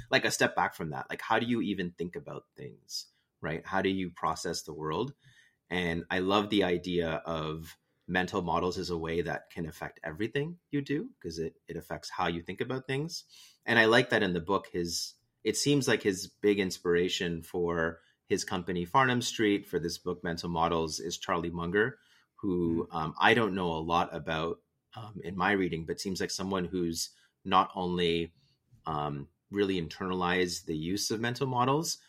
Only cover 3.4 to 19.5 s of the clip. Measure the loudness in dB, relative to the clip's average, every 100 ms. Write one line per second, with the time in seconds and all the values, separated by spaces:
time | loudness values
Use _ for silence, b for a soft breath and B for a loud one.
3.4 | -6 -6 -2 0 2 0 -4 -4 -4 -2
4.4 | -4 -6 -8 -8 -4 -4 -4 -8 b b
5.4 | b b _ -2 0 -2 -2 -2 2 2
6.4 | 2 2 2 2 0 -2 -2 -4 -4 -6
7.4 | -4 -6 -10 -18 _ _ -4 -2 0 -2
8.4 | 0 0 0 -2 -4 -4 -2 -2 -2 -4
9.4 | -8 -10 -10 -8 -12 -10 -10 -6 -4 -4
10.4 | -6 -8 _ -6 -2 -4 -4 -10 -12 -6
11.4 | -6 -8 _ -12 -8 -10 -10 -2 -2 -2
12.4 | -6 -6 -4 -4 -4 -4 -4 -8 -14 B
13.4 | B B 2 6 8 8 6 4 4 0
14.4 | 2 0 0 -4 -4 -4 -8 -12 _ _
15.4 | -2 0 4 4 4 2 2 0 -4 _
16.4 | 4 4 2 0 2 4 4 0 -2 -4
17.4 | -6 -2 0 2 0 -2 b b -2 -2
18.4 | 0 -4 -2 -4 2 4 4 4 0 2
19.4 | 4